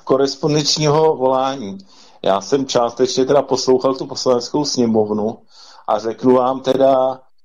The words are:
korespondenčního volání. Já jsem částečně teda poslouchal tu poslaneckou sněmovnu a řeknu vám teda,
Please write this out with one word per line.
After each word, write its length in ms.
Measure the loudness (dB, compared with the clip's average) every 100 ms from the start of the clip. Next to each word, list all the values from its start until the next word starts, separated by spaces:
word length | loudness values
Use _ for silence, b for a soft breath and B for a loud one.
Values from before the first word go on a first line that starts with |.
korespondenčního 1120 | 0 2 0 -2 -2 0 0 0 2 2 2 2
volání. 640 | 0 0 -2 -4 -10 -12 b b b b
Já 180 | -2 -2
jsem 260 | 0 -2 0
částečně 580 | 0 0 0 -2 0
teda 180 | 0 0
poslouchal 520 | 0 -2 2 2 0
tu 120 | -2 -8
poslaneckou 580 | -4 0 0 -2 -4
sněmovnu 720 | -2 -2 0 2 0 -2 -4 -6 B B B B -4
a 100 | -4
řeknu 360 | -4 -2 2
vám 260 | 4 2 -2
teda, 600 | -2 2 4 4 0 -4 -12 _